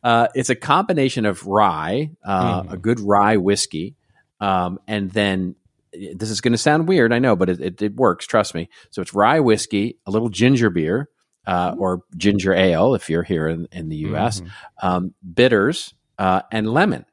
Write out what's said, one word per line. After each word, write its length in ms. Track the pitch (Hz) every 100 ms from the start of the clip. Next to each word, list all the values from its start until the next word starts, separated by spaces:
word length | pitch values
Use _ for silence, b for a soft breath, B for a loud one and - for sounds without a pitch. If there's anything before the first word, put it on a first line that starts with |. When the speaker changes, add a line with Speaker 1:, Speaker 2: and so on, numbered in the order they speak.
Speaker 1:
uh, 260 | 123 117 117
it's 160 | 131 127
a 40 | 123
combination 680 | - 151 202 170 135 131 107
of 200 | 90 95
rye, 640 | 98 104 78 78 110 156 160
uh, 380 | - 95 92 90
Speaker 2:
Mm-hmm. 100 | 90
Speaker 1:
a 40 | 92
good 240 | 104 120
rye 360 | 101 101 101 110
whiskey, 580 | 92 101 - 80 90 - _ _ _ _
um, 380 | 101 95 87 95 -
and 240 | 107 98
then, 440 | 104 101 95 92 - _ _ _
this 380 | 80 92 90 110
is 100 | 107
gonna 180 | 123 117
sound 300 | - 151 160
weird, 240 | 185 117
I 60 | 120
know, 180 | 131 98
but 120 | 90
it, 120 | 87
it, 220 | 80 87
it 140 | 104 101
works, 300 | 127 87 -
trust 280 | 113 101
me. 140 | 85 82 b b
So 100 | -
it's 120 | 90
rye 260 | 101 107 156
whiskey, 580 | 131 104 - 101 110 - -
a 40 |
little 180 | 104 117
ginger 420 | 92 120 135 113
beer, 380 | 87 78 104 147 _ _ _ -
uh, 240 | 90 90
Speaker 2:
Mm-hmm. 80 | 85
Speaker 1:
or 220 | 95 90 - 85
ginger 360 | 98 101 95
ale 400 | 92 95 82 107
if 140 | 120 -
you're 120 | 80
here 240 | 87 87 78
in, 200 | 82 85
in 160 | 90 80
the 80 | 78
U 180 | 76 76
S, 240 | 110 104
Speaker 2:
Mm-hmm. 80 | 87 B B - 92
Speaker 1:
um, 280 | 90 90 _ 92
bitters, 600 | 85 123 110 104 180 - _ _ -
uh, 220 | 95 92 -
and 160 | 110 107
lemon. 320 | 131 202 87 -